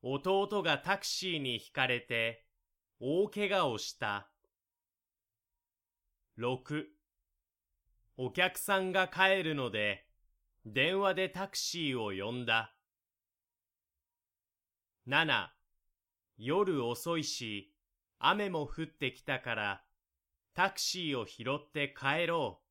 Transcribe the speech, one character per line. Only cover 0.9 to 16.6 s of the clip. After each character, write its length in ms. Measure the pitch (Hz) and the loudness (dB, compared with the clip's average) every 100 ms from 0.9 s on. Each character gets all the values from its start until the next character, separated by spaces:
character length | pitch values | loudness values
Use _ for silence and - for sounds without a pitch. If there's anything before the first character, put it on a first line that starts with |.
| 196 | -2
ク 80 | - | -2
シ 300 | - 190 165 | -4 -2 -2
ー 20 | |
に 200 | 135 117 | -2 -4
ひ 140 | - | -6
か 140 | - 131 | -2 0
れ 140 | 123 | 0
て 460 | - 117 113 113 _ _ _ _ _ _ | 0 0 0 -4 _ _ _ _ _ _
大 280 | 123 165 202 | -2 0 0
怪 200 | 202 208 | 0 0
我 180 | 190 160 | 2 2
を 100 | 107 | 0
し 200 | - - | -6 -4
た。 320 | 110 101 - _ _ _ _ _ _ _ _ _ _ _ _ _ _ _ _ _ _ _ _ - | -2 -2 -6 _ _ _ _ _ _ _ _ _ _ _ _ _ _ _ _ _ _ _ _ -4
六、 520 | 120 127 - 151 156 _ _ _ _ _ _ _ _ _ _ _ _ - | -2 -2 -4 -8 -8 _ _ _ _ _ _ _ _ _ _ _ _ -6
お 140 | 127 | -4
客 240 | - 185 180 | 2 0 0
さ 220 | - 196 | 0 2
ん 140 | 185 | 2
が 160 | 185 185 | 2 2
帰 340 | - 190 190 | 4 6 6
る 120 | 165 | 2
の 160 | 147 123 | 0 0
で、 360 | 107 104 98 _ _ _ _ _ _ | 0 0 0 _ _ _ _ _ _
電 340 | 110 107 147 190 | -6 2 2 4
話 160 | 196 | 2
で 140 | 175 185 | 2 0
タ 200 | 180 190 | -2 -6
ク 100 | - | -4
シ 320 | - 175 151 | -4 -4 -2
ー 100 | 127 | -2
を 260 | 107 95 101 | -2 -2 -4
呼 60 | |
ん 140 | 123 120 | -4 2
だ。 280 | 113 113 _ _ _ _ _ _ _ _ _ _ _ _ _ _ _ _ _ _ _ _ _ _ _ | 2 0 _ _ _ _ _ _ _ _ _ _ _ _ _ _ _ _ _ _ _ _ _ _ _
七、 500 | 120 143 160 120 90 _ _ _ _ _ _ _ _ _ | 0 2 4 2 0 _ _ _ _ _ _ _ _ _
夜 480 | 117 170 | 0 2